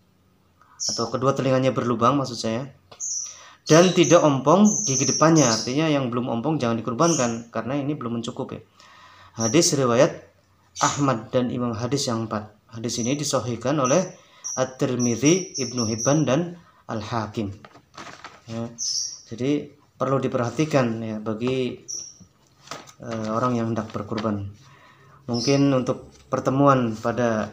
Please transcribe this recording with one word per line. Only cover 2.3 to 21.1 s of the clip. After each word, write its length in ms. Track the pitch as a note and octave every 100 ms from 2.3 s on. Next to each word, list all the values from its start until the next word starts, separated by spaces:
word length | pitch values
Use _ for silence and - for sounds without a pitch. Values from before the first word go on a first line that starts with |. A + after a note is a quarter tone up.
| A2+
saya. 320 | A2+ A2+ C#3 - _ - - - - - - - -
Dan 240 | D#3 F3+
tidak 320 | F3+ D3 E3+
ompong 400 | D3+ C3+ D3 F3+ G#3 - -
gigi 160 | C3
depannya, 400 | C#3+ - D#3 D#3+
artinya 480 | B2 A2 B2 C#3 D#3+
yang 160 | C#3+ B2
belum 240 | A#2+ B2+
ompong 240 | A#2 C#3 D3+
jangan 240 | A#2 A#2
dikurbankan 720 | A#2 A#2 E3+ D3 A#2+ A#2 -
karena 240 | A2+ A2 C#3+
ini 160 | C#3
belum 240 | D3 A#2 A#2
mencukupi. 440 | A#2 B2 C3 - - _ - - - - - -
Hadis 400 | A2+ D3 E3+ C#3
riwayat 480 | B2 A#2 E3+ - - _ _ _ _ -
Ahmad 480 | C#3+ C#3+ C#3 A2+ A2+
dan 220 | B2+ B2
Imam 240 | B2+ B2 A2
Hadis 320 | A#2+ C3+ B2+
yang 160 | A2+
empat. 240 | A2 A2 G#2 _ _
Hadis 280 | A2+ A#2 A#2+
ini 140 | A#2
disahihkan 640 | D3 C#3 C3 A2+ A2 B2+ D3+
oleh 260 | B2+ E3 F3 - _ - - C3
At-Tirmidzi, 1000 | C3 - C3 B2 A#2+ A2 C#3+ F3+ - -
Ibnu 220 | B2 D3
Hibban, 420 | G#2+ A2+ B2 D#3 D3
dan 300 | C#3 F3 F3 - _ -
Al-Hakim. 640 | A2+ G#2 A#2 B2 A#2 G2+ G2 - - _ - - - - - -
Ya, 180 | A2+ A#2 A#2 - - - - -
jadi 420 | A2 C3 D3 D3 - _ _
perlu 180 | C3+ C3+
diperhatikan 840 | C3+ B2+ A#2 - D#3 C#3+ A#2+ A2+
ya 120 | A2